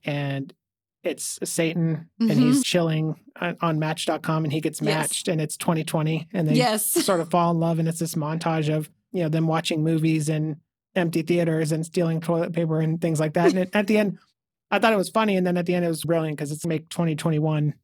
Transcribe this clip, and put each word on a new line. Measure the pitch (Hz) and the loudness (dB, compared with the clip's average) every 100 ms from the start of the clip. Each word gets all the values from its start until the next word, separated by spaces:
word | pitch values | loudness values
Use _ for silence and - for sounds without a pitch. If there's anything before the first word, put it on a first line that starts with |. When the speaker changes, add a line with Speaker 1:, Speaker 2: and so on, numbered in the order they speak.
Speaker 1:
And | - 143 143 139 139 - _ _ _ _ | -4 -4 -2 -4 -8 -14 _ _ _ _
it's | 180 147 - - | -6 -6 -8 -8
Satan, | - - 165 170 165 156 - _ | -8 -2 -2 0 0 -2 -6 _
and | 226 | 2
he's | - 247 277 | 4 4 4
Speaker 2:
Mm-hmm. | |
Speaker 1:
chilling | 247 180 165 156 156 151 - - | 2 2 2 2 0 -4 -12 -8
on, | 175 165 | -6 -2
on | 170 156 | -2 0
Match | 156 160 - | -2 -4 -4
dot | 156 | -4
com, | - 160 | -2 -2
and | 160 | 0
he | 156 | -2
gets | 156 151 | -4 -2
Speaker 2:
Yes. | 156 | 0
Speaker 1:
matched, | 156 151 - - | 0 0 -4 -2
and | 165 | -2
it's | 151 - | -2 -4
twenty | - 165 | -2 0
twenty, | 160 165 156 160 160 | 0 -2 0 -2 -4
and | 202 156 | -4 2
they | |
Speaker 2:
Yes. | 156 247 214 - | 4 2 0 0
<laughs> | - | 0
Speaker 1:
sort | 294 185 | 2 0
of | 165 | 2
fall | 175 170 | 2 2
in | 170 | 2
love, | 165 165 | 0 0
and | 165 | 0
it's | 165 | -2
this | 165 | -4
montage | 170 147 160 165 160 151 | -4 -4 -2 -2 0 0
of, | 156 151 _ _ | -2 -4 _ _
you | 185 | -4
know, | 165 | -2
them | 160 160 | 0 2
watching | 160 160 165 | 0 0 -2
movies | 156 165 160 160 147 | 0 2 2 0 0
in | 156 156 151 _ _ _ | -2 -2 -6 _ _ _
empty | - 170 170 | -2 0 -2
theaters | 165 175 170 160 160 | 0 2 2 0 0
and | 160 165 | -2 -2
stealing | - 165 165 | 0 0 0
toilet | 165 170 170 | 0 0 0
paper | 170 165 160 | -2 0 0
and | 160 165 | 0 0
things | 170 156 | 0 0
like | 156 | 0
that. | 156 175 | 4 4
And | 185 | 4
it, | 185 | 0
at | 208 202 | 0 2
the | 214 | 2
end, | 208 170 _ _ _ _ _ | 2 -2 _ _ _ _ _
I | 202 | 2
thought | 226 | 4
it | 214 | 2
was | 180 | 0
funny, | 220 220 190 | 0 2 2
and | 180 | 2
then | 180 | 0
at | 175 | 0
the | |
end | 180 | 0
it | 170 | 0
was | 160 | -2
brilliant | 151 165 160 147 | 0 0 0 -4
'cause | 147 | -6
it's | 151 170 | -6 -4
make | 156 160 | -4 -6
twenty | - 170 | -2 -2
twenty-one | 151 170 156 156 156 151 - | 0 0 0 0 0 0 -2